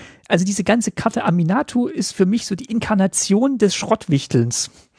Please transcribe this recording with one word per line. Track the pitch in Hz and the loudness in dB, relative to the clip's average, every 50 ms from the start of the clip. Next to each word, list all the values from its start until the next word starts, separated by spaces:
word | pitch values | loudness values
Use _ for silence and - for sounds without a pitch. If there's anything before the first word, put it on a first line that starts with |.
| - - - _ _ - | -20 -20 -20 _ _ -2
Also | - 170 185 | 0 0 2
diese | 196 202 - 185 | 0 0 -2 0
ganze | 190 208 240 - 214 | 2 2 2 0 -2
Karte | - - - 226 - 233 - | -4 -2 -4 -2 -2 -2 0
Aminatu | - 165 180 170 160 190 262 302 - - 247 240 - | 0 2 2 2 2 0 0 -2 -2 -2 -2 -2 -2
ist | 311 - 202 - | -2 -4 -6 -4
für | - - 190 | 0 0 2
mich | 180 214 233 - | 2 2 -2 -2
so | - 202 | -4 -8
die | 170 - | -8 -6
Inkarnation | - 220 233 - - 214 190 190 190 - - - - 196 208 247 277 269 220 | -6 -4 -4 -2 0 2 2 2 2 0 -2 0 2 2 2 2 2 2 2
des | 220 196 - | 2 2 2
Schrottwichtelns. | - - - 220 - - - 156 135 - - - 123 117 120 - - - - _ - _ _ _ | 0 -2 -2 -2 -2 0 0 0 0 0 0 0 2 2 2 -2 -4 -6 -8 _ -20 _ _ _